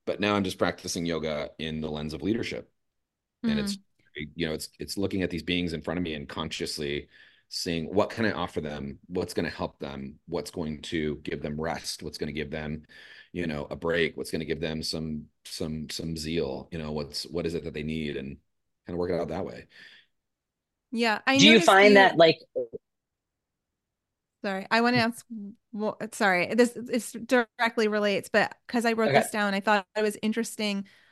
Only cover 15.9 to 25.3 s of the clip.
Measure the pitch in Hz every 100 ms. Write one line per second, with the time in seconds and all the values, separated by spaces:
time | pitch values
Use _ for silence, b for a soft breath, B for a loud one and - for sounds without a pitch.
15.9 | - 82 82 78 82 69 67 - 82 78
16.9 | 76 73 - - 82 82 82 82 76 76
17.9 | 80 76 69 65 71 _ _ _ _ -
18.9 | 87 90 85 80 80 80 57 - b b
19.9 | b b _ _ _ _ _ _ _ -
20.9 | 226 233 208 - 269 - 226 330 190 208
21.9 | 202 190 147 165 - - - 120 - _
22.9 | _ _ _ _ _ _ _ _ _ _
23.9 | _ _ _ _ _ 208 190 190 226 233
24.9 | 247 226 233 -